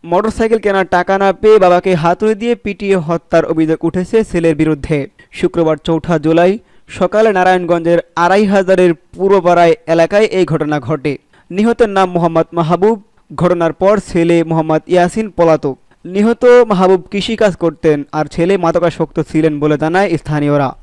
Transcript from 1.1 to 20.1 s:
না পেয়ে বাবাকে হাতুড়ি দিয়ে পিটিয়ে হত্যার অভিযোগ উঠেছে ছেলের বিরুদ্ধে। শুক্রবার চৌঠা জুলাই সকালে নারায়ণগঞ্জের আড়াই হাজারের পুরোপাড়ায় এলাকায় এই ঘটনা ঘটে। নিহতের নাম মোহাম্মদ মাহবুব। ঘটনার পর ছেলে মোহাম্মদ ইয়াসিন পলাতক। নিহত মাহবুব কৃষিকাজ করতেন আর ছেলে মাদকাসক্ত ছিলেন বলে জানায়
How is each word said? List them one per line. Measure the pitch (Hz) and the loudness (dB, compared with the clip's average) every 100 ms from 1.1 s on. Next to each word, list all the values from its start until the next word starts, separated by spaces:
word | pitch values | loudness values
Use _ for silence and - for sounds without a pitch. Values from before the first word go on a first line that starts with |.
| 196 | 0
না | 196 | 0
পেয়ে | 185 214 214 | 0 4 4
বাবাকে | 185 180 185 180 | 4 2 0 0
হাতুড়ি | 170 170 214 214 | 0 0 -2 -2
দিয়ে | 233 233 | -4 -4
পিটিয়ে | 208 196 202 190 | -6 -8 -2 -2
হত্যার | 156 170 _ 165 160 | 0 -6 _ 0 0
অভিযোগ | 160 160 160 165 | -2 0 0 -2
উঠেছে | 185 185 226 | -4 -2 -2
ছেলের | 220 180 165 151 | -2 -2 -2 0
বিরুদ্ধে। | 160 151 135 151 135 _ _ | -2 -2 -4 -6 -6 _ _
শুক্রবার | - 175 170 160 156 | -6 -4 0 -2 -2
চৌঠা | - 160 - 165 | -4 -4 -2 -2
জুলাই | 151 165 180 208 _ _ _ | 0 2 2 0 _ _ _
সকালে | - 180 208 220 | -6 -2 0 0
নারায়ণগঞ্জের | 190 180 185 175 170 165 170 - - | 2 2 0 0 -2 2 0 -2 -2
আড়াই | 175 196 208 | 0 2 2
হাজারের | 202 185 190 180 | 0 2 2 2
পুরোপাড়ায় | 160 _ - 190 196 175 170 170 160 - | 0 _ -4 2 2 4 4 4 2 -2
এলাকায় | 165 165 202 214 | 0 2 2 0
এই | 185 180 | 0 -2
ঘটনা | 151 151 151 | -2 -2 -4
ঘটে। | 117 156 139 135 _ _ _ | -4 -6 -6 -8 _ _ _
নিহতের | 175 220 233 226 | -2 -2 0 0
নাম | 190 190 | 0 -2
মোহাম্মদ | 180 165 165 165 | 0 -2 0 -2
মাহবুব। | 170 156 170 208 226 _ _ _ 147 | -4 -2 2 2 0 _ _ _ -4
ঘটনার | 175 175 165 | -2 0 -2
পর | 151 190 214 - | 0 0 0 -2
ছেলে | 175 170 170 | -2 2 2
মোহাম্মদ | 160 160 160 160 - | 0 -2 0 -2 0
ইয়াসিন | 180 175 220 220 | 0 0 -2 -8
পলাতক। | - 165 156 143 131 _ _ - | 0 2 2 -2 -8 _ _ -8
নিহত | 190 214 233 247 | -2 0 2 4
মাহবুব | 247 226 190 185 185 - | 6 4 2 2 2 0
কৃষিকাজ | 202 190 220 214 165 | -8 -6 0 0 0
করতেন | 170 151 165 147 143 | -4 -2 -2 -2 -4
আর | 156 151 | -6 -6
ছেলে | - 170 196 | -2 -2 0
মাদকাসক্ত | 165 170 170 - 160 - | 0 0 -2 -2 -6 -4
ছিলেন | 156 156 160 147 | -4 0 0 0
বলে | 151 151 | -2 0
জানায় | 156 180 196 | 0 0 0